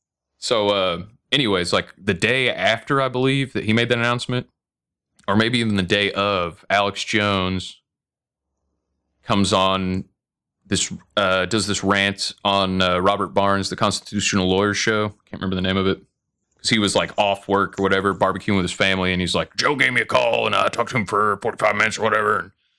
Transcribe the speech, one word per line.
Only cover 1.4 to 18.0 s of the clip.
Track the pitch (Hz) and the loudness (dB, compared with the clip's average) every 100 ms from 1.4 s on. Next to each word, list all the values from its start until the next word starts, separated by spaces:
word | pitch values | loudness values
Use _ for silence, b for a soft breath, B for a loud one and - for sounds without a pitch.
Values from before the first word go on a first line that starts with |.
| 120 92 87 | 4 2 2
like, | 98 - - | 0 -2 -6
the | 98 | -4
day | 87 110 131 127 | 0 2 2 0
after, | - 95 110 - 139 | 2 0 0 0 0
I | 131 | 0
believe, | 127 131 139 131 | 0 2 0 -2
that | - | -4
he | 104 | 0
made | 113 117 | 2 2
that | 120 | 0
announcement, | 120 120 - 123 - _ _ _ _ _ _ _ - | 0 0 -2 -4 -6 _ _ _ _ _ _ _ 0
or | 104 | 2
maybe | 113 120 | 2 0
even | 113 101 | 0 0
the | |
day | 90 101 101 | 0 2 2
of, | 95 101 98 85 - - | 0 0 0 -2 -6 0
Alex | 98 101 98 | 0 0 -2
Jones | - 107 104 98 92 92 - - _ _ _ _ _ _ _ _ _ _ _ _ _ _ | -4 0 2 0 0 -4 -8 -14 _ _ _ _ _ _ _ _ _ _ _ _ _ _
comes | - 101 95 | -2 0 2
on | 98 95 95 92 95 - _ _ _ _ _ _ | 2 2 0 -2 -6 -8 _ _ _ _ _ _
this, | 95 - - - - | -4 -4 -8 -6 -2
uh, | 98 92 92 | 2 0 0
does | 110 98 | 0 -2
this | 98 | -2
rant | 98 101 98 98 - - | 2 2 2 0 -8 -4
on, | 101 98 95 92 | 0 0 0 2
uh, | 92 90 | 2 2
Robert | 95 101 92 | 2 2 0
Barnes, | 101 98 98 92 | 0 2 0 -2
the | 95 | -2
Constitutional | 107 - - 101 92 101 92 | -2 -2 -6 -4 0 0 2
Lawyer | 92 104 | 2 2
Show. | 101 - 107 107 - _ | 0 0 0 -2 -6 _
Can't | - | -10
remember | 95 92 | -6 -2
the | |
name | 92 95 | 0 0
of | 95 | 0
it. | 98 - _ _ _ _ _ | -2 -8 _ _ _ _ _
'Cause | - | -2
he | 110 | 0
was, | 104 98 | 2 0
like, | 82 - | -2 0
off | 101 98 - | 0 -2 0
work | 98 92 - | 0 0 -2
or | |
whatever, | 98 98 | 0 2